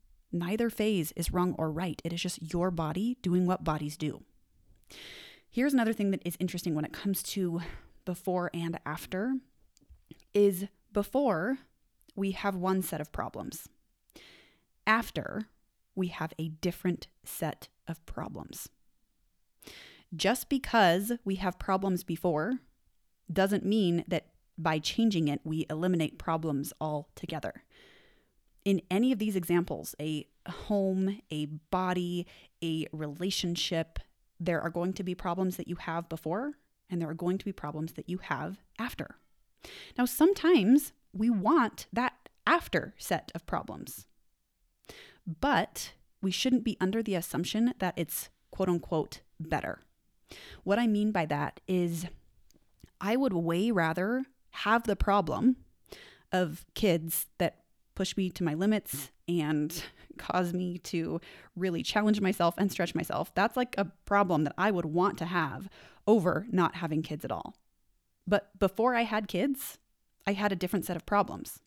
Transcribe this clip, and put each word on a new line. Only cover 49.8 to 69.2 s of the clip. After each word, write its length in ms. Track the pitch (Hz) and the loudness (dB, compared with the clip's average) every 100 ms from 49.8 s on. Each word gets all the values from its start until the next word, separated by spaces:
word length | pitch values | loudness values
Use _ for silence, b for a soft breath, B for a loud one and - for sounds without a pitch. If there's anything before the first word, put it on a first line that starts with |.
| - _ _ _ _ B B B | -14 _ _ _ _ B B B
What 140 | - 208 | 0 2
I 80 | 240 | 4
mean 260 | 208 214 | 4 2
by 140 | 202 156 | 0 0
that 340 | 147 147 - - | 0 -2 -6 -2
is 400 | 185 175 165 170 - - _ - - _ _ - - | 0 2 -2 -8 -12 -20 _ -20 -20 _ _ -20 -8
I 160 | 196 247 | 0 2
would 160 | 269 | 2
way 380 | 180 170 170 226 | 2 2 2 2
rather 540 | 202 160 165 196 254 269 _ _ | 2 2 0 0 -2 -4 _ _
have 340 | - 208 233 | -6 2 2
the 120 | 233 196 | 2 0
problem 600 | - 202 165 120 247 254 - _ - B B B B | 4 4 4 4 4 4 -2 _ -20 B B B B
of 320 | 185 170 160 - | 0 0 -4 -12
kids 520 | - - 170 160 - - - | 0 4 4 2 -4 -4 -2
that 260 | 170 - _ _ _ | -2 -2 _ _ _
push 220 | - 190 - | -4 -4 0
me 140 | 185 | -2
to 140 | - | 0
my 100 | 170 | -2
limits 560 | 156 196 214 - 143 139 _ - | 2 2 2 -2 -10 -10 _ -2
and 560 | 175 151 156 151 - - B | 0 2 0 0 -4 -12 B
<laughs> 180 | B - | B -14
cause 340 | - 180 180 | -2 0 0
me 260 | 180 180 175 | -2 -4 -6
to 420 | - 170 165 165 B B B - | -4 -2 -2 -4 B B B -4
really 260 | 185 170 | -2 -2
challenge 380 | - 214 208 208 | 0 2 4 4
myself 340 | 190 190 170 - | 2 4 2 2
and 120 | 196 | 0
stretch 240 | - 170 | 0 -2
myself. 400 | 165 160 - 170 | -2 -2 -4 -2
That's, 220 | - 214 254 | 0 0 0
like, 180 | 247 - | -2 -2
a 80 | 190 - | -4 -6
problem 400 | - 202 190 156 | 0 4 4 4
that 100 | 147 - | 2 2
I 120 | 202 | 2
would 140 | 185 | 2
want 340 | 165 165 381 - | 0 4 2 2
to 80 | 170 | -2
have 420 | 180 151 127 190 B B B - | 0 -2 -4 -12 B B B 4
over 400 | 220 175 156 226 | 6 6 0 0
not 260 | 185 170 170 | 2 2 0
having 260 | 165 156 | -2 -2
kids 220 | 165 151 | -2 -6
at 80 | - | -4
all. 240 | 95 - - _ _ _ _ _ _ - | -6 -6 -16 _ _ _ _ _ _ 0
But 320 | 202 - - | 0 0 0
before 360 | 190 - 240 | 0 2 2
I 80 | 240 | 2
had 260 | 226 214 | 0 -2